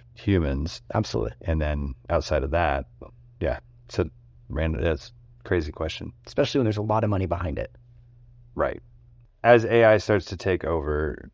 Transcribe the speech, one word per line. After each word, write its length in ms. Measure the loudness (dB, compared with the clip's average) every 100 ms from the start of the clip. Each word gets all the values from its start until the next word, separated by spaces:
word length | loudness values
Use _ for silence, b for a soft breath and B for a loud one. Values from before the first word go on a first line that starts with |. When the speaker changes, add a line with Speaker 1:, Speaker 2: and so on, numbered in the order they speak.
| -20
Speaker 1:
humans. 680 | -6 0 2 2 -2 -4 -8 -4
Speaker 2:
Absolutely. 400 | -2 -2 -2 -4 -4
Speaker 1:
And 180 | -2 0
then 340 | 0 -2 -4 -8 -2
outside 340 | -2 0 -2
of 80 | 0
that, 340 | 0 0 -2 -6 -14 -20 -20 -20 -6
yeah, 180 | -4 -4 -10 -20
it's 140 | -8 -4
a 120 | -4 -6 -20 -20 -10
random, 340 | -4 -2 0
it's 300 | -2 -2 -6 -20 -20 -20
a 20 |
crazy 280 | -2 -2 -2
question. 400 | -6 -8 -8 -12 -14 -6
Speaker 2:
Especially 320 | -2 0 2
when 40 |
there's 120 | 0 0
a 40 |
lot 220 | 0 0
of 60 | 2
money 160 | 0 0
behind 320 | -2 -4 -6
it. 120 | -8 -12 -20 -20 -20 -20 -20 -20 -12
Speaker 1:
Right. 260 | -4 -4 -4 -14 -20 -20 -20 -20 _
As 220 | 6 6 6
A 180 | 6
I 140 | 8 6
starts 280 | 4 0 0
to 100 | -4
take 260 | 0 0
over, 680 | 0 -2 0 -2 -2 -6 -14